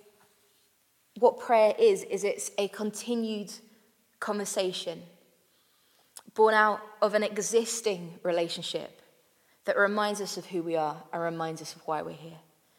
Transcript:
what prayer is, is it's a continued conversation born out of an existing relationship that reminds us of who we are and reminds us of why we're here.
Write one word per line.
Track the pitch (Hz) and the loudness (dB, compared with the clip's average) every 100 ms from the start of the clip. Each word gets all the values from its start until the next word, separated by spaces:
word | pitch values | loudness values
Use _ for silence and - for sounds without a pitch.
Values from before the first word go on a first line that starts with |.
| - _ _ _ _ _ _ _ _ _ _ - | -20 _ _ _ _ _ _ _ _ _ _ 2
what | 233 233 | 2 2
prayer | - 233 214 - | 2 6 6 6
is, | 226 190 | 6 4
is | - 190 | 0 -4
it's | 196 - - - | -2 -4 -6 -4
a | 196 | -4
continued | - 214 208 - 240 226 214 196 - - _ _ _ _ _ | -2 -6 -6 -4 -4 -2 -4 -8 -14 -20 _ _ _ _ _
conversation | - 208 202 - 190 180 - 165 175 - _ _ _ _ _ _ _ _ _ - - | -6 -4 -4 -2 -2 -2 -8 -10 -14 -20 _ _ _ _ _ _ _ _ _ -20 -14
born | - 220 | 4 6
out | 220 214 202 - - | 8 6 2 -6 0
of | 214 | 2
an | 208 | 2
existing | 208 208 190 226 226 - 214 180 170 170 | 0 -2 0 2 2 -2 -2 -4 -6 -6
relationship | 180 175 170 175 165 160 - - _ _ _ _ _ _ - | -2 0 0 -4 -6 -8 -8 -16 _ _ _ _ _ _ -2
that | - | 2
reminds | 202 208 208 202 | 2 2 0 -2
us | 190 - | -6 -8
of | - | -6
who | 185 | -6
we | 170 165 | -2 -2
are | 151 156 - | -2 -4 -8
and | 175 | -4
reminds | 170 165 160 160 | -4 -4 -6 -6
us | 156 - | -12 -14
of | - | -6
why | 156 | -4
we're | 165 | -4
here. | 160 165 165 _ _ _ | -10 -16 -20 _ _ _